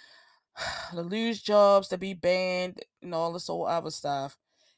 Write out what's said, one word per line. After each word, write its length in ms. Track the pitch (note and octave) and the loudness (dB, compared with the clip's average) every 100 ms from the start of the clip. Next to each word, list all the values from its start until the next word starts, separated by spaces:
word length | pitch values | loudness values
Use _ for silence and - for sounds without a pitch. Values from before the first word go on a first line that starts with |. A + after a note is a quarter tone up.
| - - _ _ _ - | -20 -20 _ _ _ -10
<sighs> 360 | - - - | -8 -8 -8
to 100 | F3 | -8
lose 400 | E3+ G#3+ A#3 G#3+ | -4 -2 -2 -2
jobs, 460 | - G#3 G3+ G3 F#3+ | 2 6 8 6 4
to 80 | F#3 | -4
be 160 | F#3+ | -6
banned, 680 | F#3 F3+ F#3 F#3 F3+ F#3 - - _ | -2 2 2 0 -2 -4 -8 -18 _
and 120 | F3+ | -8
all 200 | E3 E3+ | -4 -4
this 160 | F3 - | -4 -6
old 180 | E3+ - | -4 -2
other 240 | E3+ D#3+ | -2 -4
stuff. 460 | - D3 C#3 C#3 - _ _ _ | -6 -4 -4 -6 -12 _ _ _